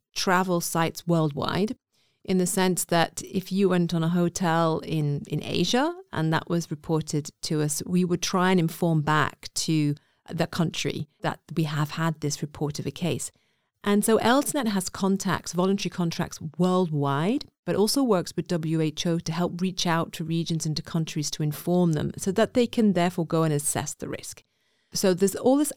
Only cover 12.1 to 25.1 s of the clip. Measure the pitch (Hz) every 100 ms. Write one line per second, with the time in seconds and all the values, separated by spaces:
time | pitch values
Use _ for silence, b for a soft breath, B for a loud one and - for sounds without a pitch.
12.1 | 160 147 - 151 - 151 147 - - 170
13.1 | 127 - - _ _ _ _ 208 208 214
14.1 | 220 220 269 285 294 226 196 - - 196
15.1 | 196 185 151 - 170 190 202 180 - 170
16.1 | - 151 - 151 - 180 185 175 151 143
17.1 | 139 175 285 - _ - 175 214 285 254
18.1 | 180 160 - 170 175 156 160 156 151 175
19.1 | 170 170 165 175 170 185 180 175 165 -
20.1 | - 160 165 160 160 156 156 - 165 156
21.1 | 160 147 - 151 151 - 180 175 151 -
22.1 | - 202 190 214 254 240 240 214 180 175
23.1 | 180 160 165 160 147 - - 151 - -
24.1 | - - - _ _ _ _ _ - 196